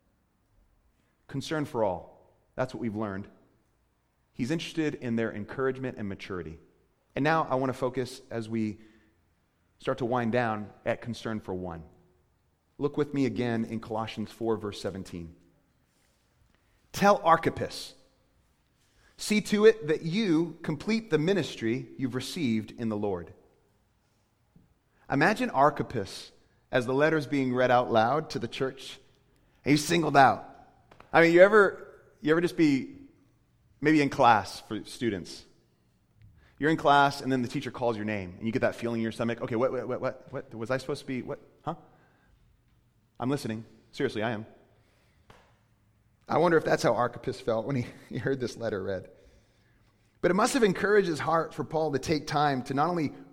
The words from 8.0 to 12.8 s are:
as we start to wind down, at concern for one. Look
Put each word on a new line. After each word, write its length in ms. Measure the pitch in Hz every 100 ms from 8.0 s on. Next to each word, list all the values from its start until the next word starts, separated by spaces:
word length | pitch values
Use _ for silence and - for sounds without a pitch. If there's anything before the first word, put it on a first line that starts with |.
| 123 - -
as 160 | 117 110
we 300 | 113 107 101 - _ _ _ _ _ _ _ _ _
start 180 | - 131
to 60 |
wind 280 | 120 123 117
down, 360 | 123 120 107 101 -
at 160 | - 113
concern 400 | 120 110 120 110
for 140 | -
one. 280 | 92 90 82 80 _ _ _ _ _ _ _ _
Look 220 | _